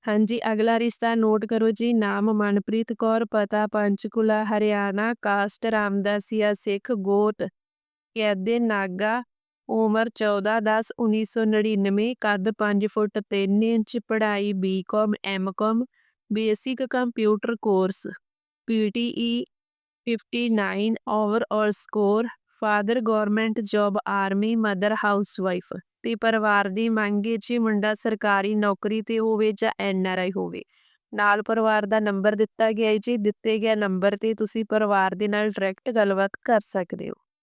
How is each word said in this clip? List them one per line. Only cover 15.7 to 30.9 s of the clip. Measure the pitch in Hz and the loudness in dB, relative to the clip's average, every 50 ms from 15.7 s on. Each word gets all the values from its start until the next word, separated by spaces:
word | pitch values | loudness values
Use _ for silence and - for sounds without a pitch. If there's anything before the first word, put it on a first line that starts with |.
| 226 233 254 - _ _ _ _ _ _ _ _ | 0 0 -2 -4 _ _ _ _ _ _ _ _
ਬੇਸਿਕ | 208 214 220 220 214 208 - 269 262 233 262 240 | -4 -2 0 0 0 0 -2 -6 -4 -4 -4 -2
ਕੰਪਿਊਟਰ | - 254 254 240 - - 220 208 214 202 - - 233 - | 0 -2 -2 -2 -2 0 2 2 2 2 0 -4 -6 -2
ਕੋਰਸ, | - 220 196 190 185 185 190 - - - - - _ _ _ _ _ _ _ _ _ - | 0 2 2 2 2 0 -2 -6 -10 -10 -12 -14 _ _ _ _ _ _ _ _ _ -2
ਪੀ | 226 220 214 208 | 0 0 0 0
ਟੀ | 196 233 233 240 - - | -2 -2 -4 -4 -2 -2
ਈ | 233 233 233 240 247 _ _ _ _ _ _ _ _ _ _ _ _ | -2 -2 -2 -4 -6 _ _ _ _ _ _ _ _ _ _ _ _
ਫਿਫਟੀ | 240 233 220 - _ - 240 240 240 | -4 -4 -4 -6 _ -4 -2 0 0
ਨਾਈਨ | 226 214 202 190 185 196 208 226 226 - _ - | 0 0 0 -2 -2 -2 0 -2 -2 -4 _ -4
overall | 214 214 214 208 208 233 233 - 220 214 214 208 202 | -2 0 0 0 0 -2 -2 0 0 0 0 0 0
score, | - - - - 214 208 196 208 214 240 233 - _ _ _ _ | -2 -8 -6 -2 0 2 2 2 2 0 -4 -8 _ _ _ _
father | _ 226 214 208 208 202 208 233 254 | _ -2 0 0 0 2 0 0 0
government | 226 226 220 214 214 208 208 220 220 226 214 240 214 | 0 0 0 2 2 2 2 0 0 0 -2 -4 -4
job | 202 - 208 208 208 196 208 - - | -2 0 0 0 2 0 -2 -4 -2
army, | 196 196 196 196 196 196 208 220 233 226 | -2 -2 0 0 0 0 0 0 0 0
mother | 220 214 202 180 202 208 214 | 0 0 0 0 0 0 0
housewife। | 214 - 208 202 202 208 - - - 185 190 180 185 - - - 185 - _ _ _ | 0 0 2 2 2 0 -4 -4 -4 -2 -2 -2 -2 -6 -8 -12 -12 -14 _ _ _
ਤੇ | - 226 233 | -6 -6 -4
ਪਰਿਵਾਰ | 214 - 226 220 220 214 214 208 202 202 202 | 0 0 2 2 2 2 2 2 2 0 0
ਦੀ | 185 208 226 233 | -2 -2 0 0
ਮੰਗ | 226 220 214 202 208 202 202 | 0 0 0 0 0 -2 0
ਏ | 226 233 220 | -2 -4 -4
ਜੀ | - - 240 240 | -4 -2 -2 0
ਮੁੰਡਾ | 226 220 214 202 196 214 214 | 0 2 0 0 0 0 -2
ਸਰਕਾਰੀ | 208 - 233 220 208 - 208 202 196 190 208 214 | -2 -2 -4 -2 0 0 2 2 2 0 0 0
ਨੌਕਰੀ | 214 214 208 196 - - 208 214 220 | 0 2 0 0 -2 -2 -4 -4 -4
ਤੇ | 202 - 226 220 | -4 -2 -2 -2
ਹੋਵੇ | 220 226 220 208 220 214 | 0 0 0 2 2 0
ਜਾਂ | 202 - 220 220 - - | 0 0 -2 -2 -2 -2
ਐਨ | 196 202 190 190 185 | -4 -2 0 0 0
ਆਰ | 185 185 185 | 0 -2 -2
ਆਈ | 185 185 185 | -2 -2 -4
ਹੋਵੇ। | 190 185 170 175 - - _ _ _ _ _ | -4 -6 -6 -8 -12 -14 _ _ _ _ _